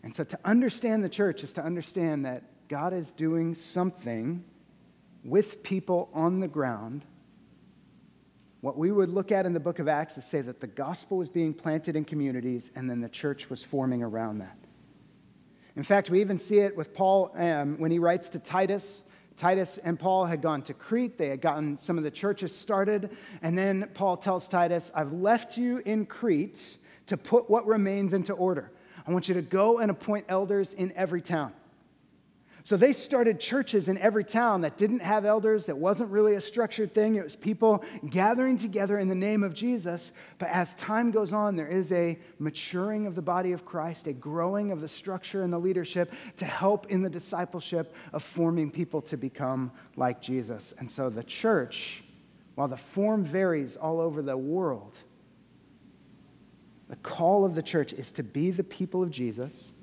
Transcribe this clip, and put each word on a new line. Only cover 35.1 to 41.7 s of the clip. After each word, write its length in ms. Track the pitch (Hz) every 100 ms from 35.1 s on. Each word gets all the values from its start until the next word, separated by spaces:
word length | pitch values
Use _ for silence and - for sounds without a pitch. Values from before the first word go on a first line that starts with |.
| 208
elders, 440 | 202 220 214 214 -
that 100 | 139
wasn't 320 | 175 202 226
really 240 | 202 214
a 80 | 202
structured 540 | 202 240 226 - 214 220
thing. 180 | 214
It 100 | 214
was 120 | 156 -
people 500 | 214 214 226 208 - - 143
gathering 480 | 170 202 240 262 247
together 400 | 208 196 196 208
in 100 | 190
the 60 |
name 300 | 185 196 214
of 100 | 196
Jesus. 580 | 160 233 240 175 170 - - - -
But 100 | 175
as 240 | 175 170
time 380 | - - 214 240
goes 200 | 220 196
on, 240 | 208 208 180
there 120 |
is 240 | 151